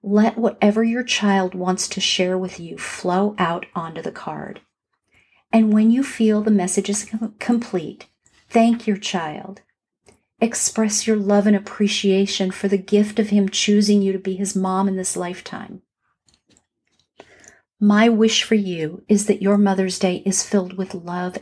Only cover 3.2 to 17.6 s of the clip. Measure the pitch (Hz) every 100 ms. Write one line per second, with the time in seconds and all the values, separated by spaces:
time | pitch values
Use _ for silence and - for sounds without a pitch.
3.2 | 208 208 175 170 - - 165 165 160 -
4.2 | - 151 - - _ _ _ _ _ _
5.2 | _ _ _ 226 220 214 220 240 269 -
6.2 | 220 208 214 208 185 202 190 202 - 220
7.2 | 220 _ - 233 233 180 175 - - _
8.2 | _ _ _ 233 226 233 - 196 - 185
9.2 | 160 151 - 196 _ _ _ _ _ _
10.2 | _ _ 226 233 - - 214 214 - 214
11.2 | 196 202 208 202 202 - 202 - 202 190
12.2 | 196 - 190 - 196 196 190 202 208 -
13.2 | 208 208 196 - - 208 208 208 196 190
14.2 | 190 185 196 190 185 185 202 190 185 180
15.2 | 175 180 - - - 185 _ _ _ _
16.2 | _ _ _ _ _ _ _ _ _ _
17.2 | - _ - _